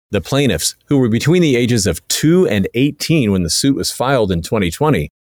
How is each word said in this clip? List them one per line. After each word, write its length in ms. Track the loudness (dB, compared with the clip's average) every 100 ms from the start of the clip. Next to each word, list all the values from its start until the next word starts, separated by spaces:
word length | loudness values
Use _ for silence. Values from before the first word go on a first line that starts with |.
| _
The 100 | -6
plaintiffs, 540 | -2 0 0 -2 -4 -8 _
who 100 | 0
were 140 | 2
between 320 | 2 2 2
the 120 | 2
ages 320 | 2 2 0 0
of 200 | -4 -6
two 400 | -2 2 4 2
and 180 | 0 -2
eighteen 560 | 0 -2 -2 -2 0 2
when 140 | 0
the 60 | 0
suit 260 | -2 -2 -2
was 160 | -4
filed 400 | -4 -2 0 0
in 100 | -2
twenty 300 | -2 -2 -2
twenty, 360 | -2 0 0 -4 _